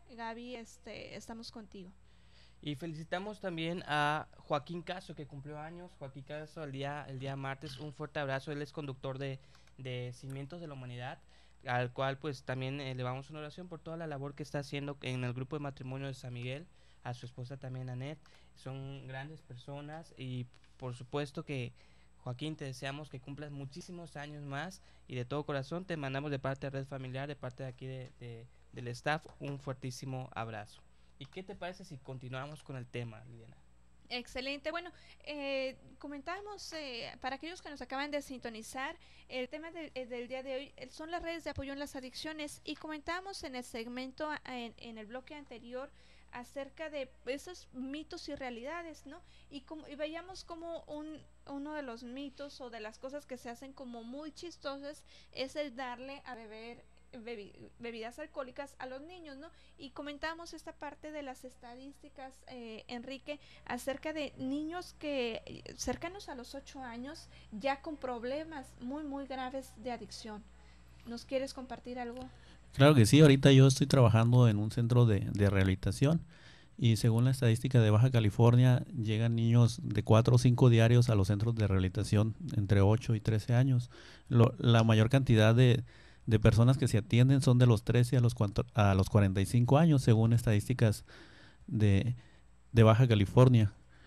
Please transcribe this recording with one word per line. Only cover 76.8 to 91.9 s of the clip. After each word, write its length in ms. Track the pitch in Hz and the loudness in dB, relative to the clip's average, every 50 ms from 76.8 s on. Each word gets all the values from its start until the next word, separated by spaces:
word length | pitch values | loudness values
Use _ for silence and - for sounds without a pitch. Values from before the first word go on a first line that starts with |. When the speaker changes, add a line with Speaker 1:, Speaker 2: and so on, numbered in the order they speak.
| 151 117 113 104 | 4 4 4 4
Speaker 3:
según 260 | - 120 110 113 123 | 4 4 4 4 4
la 80 | 131 135 | 2 2
estadística 480 | - 127 117 113 113 - 131 127 123 | 2 2 2 2 2 2 4 6 6
de 100 | 113 107 | 8 8
Baja 220 | 107 107 117 131 127 | 8 6 6 6 6
California, 760 | 120 110 104 - - 113 117 120 123 127 127 123 131 135 - - | 4 4 4 4 6 8 8 8 8 8 8 6 4 2 -2 -4
llegan 380 | 127 110 107 110 107 113 117 117 | -4 -2 0 0 2 2 2 2
niños 460 | 117 113 117 117 120 120 113 - - - | 2 4 6 6 8 6 6 4 0 0
de 220 | 120 117 - 101 | 2 4 4 6
cuatro 320 | - 110 110 117 120 123 | 8 8 8 8 8 6
o 20 | 123 | 6
cinco 320 | - 127 120 120 131 127 | 6 6 6 8 8 8
diarios 400 | 117 113 113 113 120 123 120 123 | 8 8 8 8 8 6 6 6
a 60 | 113 | 4
los 100 | 104 95 | 4 4
centros 300 | 90 107 101 104 117 117 | 4 2 2 0 0 0
de 100 | 110 107 | 0 2
rehabilitación 720 | 98 95 95 92 92 90 107 98 - - 104 107 110 110 - 180 135 - | 2 2 2 2 0 0 -2 0 2 2 2 2 2 0 -4 -8 -4 -2
entre 240 | - 101 98 98 101 | -2 0 4 4 6
ocho 360 | 98 98 107 113 - - 117 | 6 6 6 4 2 0 -2
y 40 | 107 | 0
trece 360 | - - 110 107 - - 120 | 0 0 0 0 0 2 4
años. 340 | 120 131 139 131 123 123 - - - - - - - - - | 4 4 4 4 2 0 -2 -8 -18 -20 -20 -20 -20 -4 2
Lo, 260 | - 120 113 - - - | 6 8 8 8 6 4
la 260 | - 120 117 117 113 | 4 6 6 6 6
mayor 260 | 113 113 107 110 113 | 6 6 6 6 6
cantidad 420 | 127 135 135 - 120 110 107 110 113 | 4 4 4 6 6 8 8 8 8
de, 300 | 117 131 123 120 123 120 - - - - - - - - | 8 8 6 6 4 2 -4 -12 -20 -20 -20 -20 -10 0
de 120 | - 117 107 | 2 2 6
personas 400 | - 113 107 104 117 123 135 135 | 6 6 6 8 6 6 6 4
que 80 | - | 2
se 120 | 117 - 107 | 2 2 0
atienden 420 | 95 - - 117 123 131 139 139 | 2 4 4 6 6 6 6 6
son 180 | 131 139 123 123 | 6 6 6 8
de 80 | 127 | 8
los 160 | 123 117 104 - | 6 6 4 4
trece 340 | - 117 123 123 120 - | 2 2 4 4 4 4
a 40 | 131 | 4
los 160 | 123 117 120 | 4 2 2
cuanto, 280 | - 110 98 - - - - - | 2 0 0 0 -2 -4 -2 2
a 200 | - 104 101 98 | 4 4 6 6
los 160 | 95 95 - | 4 4 4
cuarenta 300 | - 110 101 95 95 98 | 6 6 6 6 4 2
y 60 | 98 | 0
cinco 300 | - - 123 120 120 135 | 2 2 2 4 6 6
años, 260 | 143 170 170 151 135 131 | 6 6 6 6 6 6
según 300 | - 113 107 113 113 120 | 6 6 6 6 4 4
estadísticas 720 | 117 - 120 107 104 101 - 127 123 120 110 107 - - - - - - - - - - - - - - | 4 4 4 2 2 2 0 2 2 4 4 2 0 -4 -12 -20 -20 -20 -20 -20 -20 -20 -20 -20 -20 -10
de, 480 | - - 113 107 104 | -6 0 2 4 4